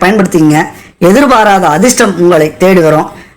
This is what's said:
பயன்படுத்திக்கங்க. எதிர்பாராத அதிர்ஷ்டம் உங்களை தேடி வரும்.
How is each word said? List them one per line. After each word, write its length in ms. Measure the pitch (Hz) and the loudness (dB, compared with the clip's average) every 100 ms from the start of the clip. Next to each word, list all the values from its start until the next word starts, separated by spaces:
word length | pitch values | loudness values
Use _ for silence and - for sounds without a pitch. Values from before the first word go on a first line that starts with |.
பயன்படுத்திக்கங்க. 640 | 185 214 190 175 156 151 185 - - - | -2 -2 -2 0 0 0 -4 -10 -20 -4
எதிர்பாராத 680 | 170 214 285 247 214 190 180 | 0 2 2 2 2 0 0
அதிர்ஷ்டம் 520 | 151 247 247 226 170 | 0 0 0 -2 0
உங்களை 360 | 175 170 156 - | 0 0 -2 -2
தேடி 240 | 185 185 | 0 2
வரும். 300 | 160 151 - - - | 2 0 -4 -12 -20